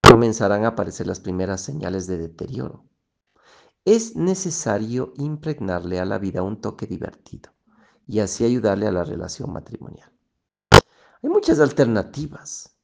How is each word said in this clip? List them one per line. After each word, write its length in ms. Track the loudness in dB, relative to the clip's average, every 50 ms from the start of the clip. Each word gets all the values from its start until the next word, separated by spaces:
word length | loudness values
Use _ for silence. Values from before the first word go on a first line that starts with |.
| 12
Comenzarán 600 | 12 10 10 8 4 2 2 2 2 2 2 2
a 40 | 0
aparecer 380 | 0 -2 -6 -6 -6 -8 -6
las 140 | -6 -6 -8
primeras 400 | -6 -6 -4 -4 -2 -4 -4 -6
señales 460 | -8 -10 -10 -8 -6 -6 -6 -6 -6
de 120 | -6 -6 -6
deterioro. 680 | -6 -10 -10 -12 -12 -10 -10 -10 -10 -10 -12 -16 _ _ _ _ _ _ _ _ _ _ _ _ _ _ _ _ _ _ _ _ _
Es 320 | 4 4 4 2 -4 -6
necesario 960 | -2 0 0 0 -2 -4 -6 -8 -6 -4 -2 -2 -2 -2 -4 -4 -6 -6 -6 -8
impregnarle 840 | -8 -8 -6 -6 -8 -8 -8 -8 -6 -4 -4 -4 -4 -4 -4 -4 -4
a 40 | -4
la 140 | -4 -4 -4
vida 240 | -6 -6 -6 -4 -6
un 180 | -6 -8 -8
toque 260 | -10 -10 -10 -10 -10
divertido 680 | -10 -10 -10 -10 -12 -14 _ _ -20 -20 -20 -20 -20 _ _ _ _ _ _ _ _ _ _ _
y 140 | -6 -2 -2
así 240 | -2 -2 -2 -2 0
ayudarle 420 | 0 0 2 0 0 0 0 0
a 60 | -2 -2
la 120 | -2 -4
relación 480 | -4 -6 -10 -10 -12 -12 -12 -10 -10 -10
matrimonial. 580 | -12 -14 -14 -18 -18 -16 -18 -20 -20 _ _ _ _ _ _ _ _ _ _ _ _ _ _ 6 6 6 _ _ _ _ _ _ _ -6
Hay 80 | 0
muchas 300 | 0 2 4 4 4 6
alternativas. 1160 | 4 4 6 2 2 2 2 -2 -2 -4 -8 -10 -10 -10 -12 -16 -18 -18 -18 -18 -20 _ _ _